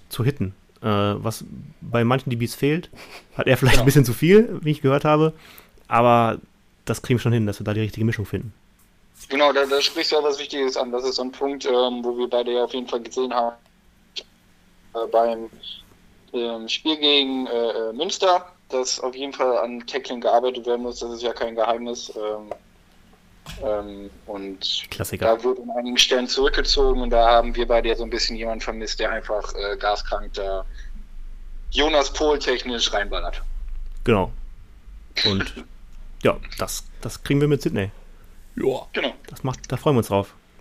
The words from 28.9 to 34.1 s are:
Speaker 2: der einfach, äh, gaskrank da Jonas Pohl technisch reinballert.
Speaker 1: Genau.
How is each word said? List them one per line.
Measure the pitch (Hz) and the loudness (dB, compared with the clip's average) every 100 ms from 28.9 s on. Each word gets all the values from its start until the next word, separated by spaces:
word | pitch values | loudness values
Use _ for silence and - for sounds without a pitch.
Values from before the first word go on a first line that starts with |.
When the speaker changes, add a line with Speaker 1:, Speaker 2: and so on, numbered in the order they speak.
| - | -4
Speaker 2:
der | 107 | -4
einfach, | 110 107 107 - | -4 -4 -4 -4
äh, | 95 101 101 | -6 -6 -2
gaskrank | 104 104 - 104 104 | -2 -2 -2 -4 -4
da | - 98 95 95 - - - - - - - - - - | -6 -4 -4 -6 -10 -12 -12 -12 -12 -12 -12 -12 -12 -4
Jonas | 127 151 151 139 | 0 2 2 2
Pohl | - 151 143 | 0 2 2
technisch | 143 123 123 120 - | 0 -2 -2 -2 -2
reinballert. | 104 101 95 85 - - - - - - - | -2 -2 -4 -4 -4 -6 -6 -6 -8 -8 -4
Speaker 1:
Genau. | - | 2